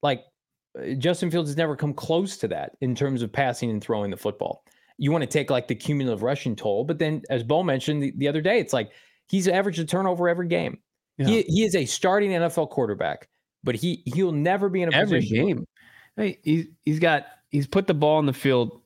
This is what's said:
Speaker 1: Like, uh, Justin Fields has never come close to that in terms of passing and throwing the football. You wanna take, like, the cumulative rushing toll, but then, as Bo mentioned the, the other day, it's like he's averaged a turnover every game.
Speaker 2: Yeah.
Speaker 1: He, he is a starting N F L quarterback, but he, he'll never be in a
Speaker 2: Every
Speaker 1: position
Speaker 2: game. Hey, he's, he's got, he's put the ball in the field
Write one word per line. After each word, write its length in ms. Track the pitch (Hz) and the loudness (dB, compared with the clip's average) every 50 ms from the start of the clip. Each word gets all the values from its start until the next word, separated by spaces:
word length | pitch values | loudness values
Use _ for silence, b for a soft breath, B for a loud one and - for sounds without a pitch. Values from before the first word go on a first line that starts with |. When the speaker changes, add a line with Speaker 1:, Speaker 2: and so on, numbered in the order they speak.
| - | 0
Speaker 1:
Like, 200 | 147 135 113 - _ _ _ _ _ _ _ _ _ _ - | 0 -2 -2 -4 _ _ _ _ _ _ _ _ _ _ -10
uh, 140 | - 73 127 | -6 -6 -4
Justin 360 | 135 127 170 180 170 - 175 | 0 0 0 0 2 0 -2
Fields 180 | 160 175 165 147 | 0 0 -2 -2
has 80 | 143 151 | -2 -2
never 180 | 165 156 147 | -2 -2 -2
come 180 | 127 - 147 139 | -2 -4 -4 -4
close 440 | - - - 160 165 196 190 - - | -6 -4 0 0 0 0 -2 -4 -6
to 100 | - 107 | -6 -4
that 220 | 90 76 71 - - _ | -4 -4 -6 -8 -8 _
in 140 | - 127 123 | -4 -4 -2
terms 260 | 113 139 139 135 123 | 0 -2 -2 -2 -2
of 100 | 117 107 | -4 -4
passing 380 | - - 139 135 127 - - 120 | 0 0 0 0 0 -2 -4 -4
and 120 | 110 104 101 | -4 -4 -2
throwing 280 | - 117 107 104 98 | -2 -2 -2 -2 -4
the 60 | 92 87 | -6 -4
football. 460 | - 104 101 - - 50 - - _ b b b b b b b | -4 -6 -4 -4 -6 -6 -6 -10 _ b b b b b b b
You 140 | 123 139 | -2 0
wanna 140 | 151 170 147 120 | 0 0 0 0
take, 220 | - 151 139 - | 0 -2 0 2
like, 180 | 143 123 123 - | 0 0 0 -2
the 80 | 123 | -6
cumulative 480 | 104 - - 151 143 135 127 117 101 104 | -6 -2 -2 -2 0 0 -2 -2 -2 -2
rushing 320 | 120 143 143 - 135 110 | -2 -2 -2 -2 -6 -6
toll, 280 | 101 - 107 101 101 127 | -4 -2 -2 -2 -2 -2
but 140 | 147 160 151 | -2 -2 -2
then, 220 | 160 156 151 151 - - | -2 -2 -2 -4 -4 -4
as 140 | 139 127 117 | -4 -4 0
Bo 200 | 113 147 160 185 | 0 0 2 2
mentioned 380 | 175 135 131 - - 151 147 143 | 2 0 -2 0 -2 -2 0 -2
the, 100 | 139 - - | -4 -4 -2
the 100 | 139 143 | -2 0
other 140 | 143 156 | 0 0
day, 180 | 151 185 214 240 | 0 2 2 2
it's 120 | - - - | 2 2 0
like 180 | 127 110 107 b b b b b b b b | -2 -2 -4 b b b b b b b b
he's 200 | - 196 180 190 | -2 0 2 2
averaged 320 | 175 185 196 202 170 160 | 2 2 2 0 -2 -4
a 60 | 165 | -4
turnover 440 | 156 - 180 196 190 180 170 175 175 | -2 -2 0 0 0 0 2 2 2
every 180 | 170 170 180 170 | 2 0 0 -2
game. 300 | 170 175 165 - - - _ _ _ _ _ _ _ - | -2 -2 -2 -4 -6 -10 _ _ _ _ _ _ _ -2
Speaker 2:
Yeah. 100 | 139 - | 2 2
Speaker 1:
He, 140 | 220 226 202 | 4 4 2
he 200 | - 160 190 226 | 2 2 2 2
is 120 | 214 175 | 4 2
a 100 | 190 143 | 0 0
starting 480 | 120 - - - 185 185 208 208 202 190 | 0 -4 0 2 2 4 4 2 2 2
N 100 | 170 165 | 2 0
F 140 | 165 - - | 0 0 0
L 100 | 160 147 | -2 -2
quarterback, 640 | - - 127 107 104 98 - 80 71 - - _ _ _ _ _ _ _ - | 0 -2 0 0 0 -2 -2 -4 -4 -6 -10 _ _ _ _ _ _ _ -4
but 100 | - 123 | -4 -4
he, 260 | 110 - 175 170 - - | -2 -2 -2 -2 -2 -6
he'll 260 | 127 123 160 190 180 | -4 0 0 0 2
never 380 | 160 147 147 170 185 202 196 202 | 2 0 2 2 2 2 0 0
be 120 | 180 190 | 0 0
in 120 | 180 165 135 | 0 2 2
a 20 | |
Speaker 2:
Every 240 | 139 190 208 185 160 | 2 2 4 2 0
Speaker 1:
position 280 | 131 110 113 110 143 202 | 2 2 2 2 2 2
Speaker 2:
game. 200 | 170 - - - _ b b b b b b b b | 0 -2 -4 -12 _ b b b b b b b b
Hey, 240 | - 214 202 180 - _ | -4 -2 -2 -4 -4 _
he's, 240 | - 151 165 160 - - _ _ | 0 0 0 0 -4 -12 _ _
he's 140 | - 151 156 | -2 0 2
got, 260 | 170 170 156 143 - - - _ _ _ | 2 2 2 2 -2 -6 -20 _ _ _
he's 180 | - 147 143 - | -2 -2 -2 2
put 200 | - 196 196 - | 2 0 2 2
the 60 | 185 | 2
ball 260 | 147 151 151 151 156 | 4 4 4 4 4
in 60 | 151 | 4
the 60 | 143 | 2
field 500 | 131 - - 139 131 123 120 117 - - _ | 0 2 2 2 4 4 2 0 -4 -12 _